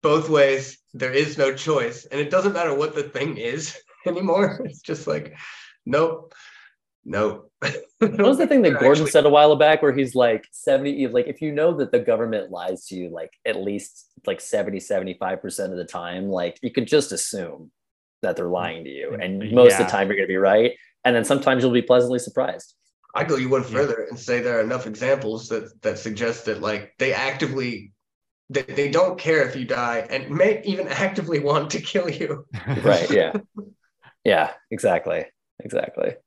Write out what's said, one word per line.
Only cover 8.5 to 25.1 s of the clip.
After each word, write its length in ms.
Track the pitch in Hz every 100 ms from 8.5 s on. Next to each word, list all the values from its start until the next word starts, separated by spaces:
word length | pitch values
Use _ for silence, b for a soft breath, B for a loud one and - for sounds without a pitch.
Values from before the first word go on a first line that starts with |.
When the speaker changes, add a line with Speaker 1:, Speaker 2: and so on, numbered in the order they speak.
| 277
Speaker 2:
that 80 | 185
Speaker 1:
They're 80 | 135
Speaker 2:
Gordon 240 | 131 151
Speaker 1:
actually 80 | 151
Speaker 2:
said 140 | 160 147
a 40 |
while 260 | 147 151 147
back 260 | 151 156
where 120 | 147
he's 200 | 135 131 127
like, 300 | 120 110 -
seventy, 560 | - - 135 143 143 127
like, 200 | 113 160
if 140 | 143
you 100 | 156
know 220 | 147 165 151
that 140 | 131
the 80 | -
government 520 | - 113 117 110 92
lies 340 | 90 90 92 -
to 80 | 92
you, 140 | 87
like, 220 | 82 80 _ 117
at 100 | 104
least, 520 | 98 101 - - _ _ -
like, 140 | 95
seventy, 380 | - 107 101 98
seventy-five 600 | - 98 95 90 95 95
percent 300 | 95 85 92
of 60 | 90
the 80 | 85
time, 400 | 90 87 90 98
like, 300 | 92 87 -
you 100 | 123
can 140 | - 117
just 260 | 151 143
assume 580 | 87 - 101 85 73 80 _ _ _ _ _
that 140 | 95 87
they're 140 | 90
lying 340 | 90 85 82
to 60 | 69
you. 240 | 67 69 -
And 200 | 92 98 107
most 180 | 120 123
of 40 | 95
the 40 | 92
Speaker 3:
Yeah. 40 |
Speaker 2:
time 180 | 98 98
you're 100 | 101
gonna 100 | 95
be 80 | 95
right. 380 | 95 107 120 - b _ 127
And 100 | 120
then 80 |
sometimes 400 | 107 139 139 131
you'll 80 | 127
be 100 | 120
pleasantly 380 | 120 123 123 123
surprised. 560 | - 131 131 - - _ _ _ _ -
Speaker 1:
I 80 |
go 140 | 165 135
you 100 | 127
one 120 | 131
Speaker 3:
Yeah. 60 | 110
Speaker 1:
further 360 | 123 143 113 -
and 100 | 120
say 220 | - 120
there 160 | 120 117
are 40 |
enough 240 | 110 127 113
examples 600 | 107 127